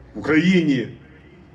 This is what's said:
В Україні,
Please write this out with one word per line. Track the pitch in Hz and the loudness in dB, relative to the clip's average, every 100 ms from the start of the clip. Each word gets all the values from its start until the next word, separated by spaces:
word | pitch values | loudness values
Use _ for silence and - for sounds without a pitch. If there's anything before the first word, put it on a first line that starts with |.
| - | -20
В | 110 | -10
Україні, | 135 156 180 185 151 127 107 - - - - - - | -2 0 2 2 2 -2 -4 -14 -20 -20 -20 -20 -20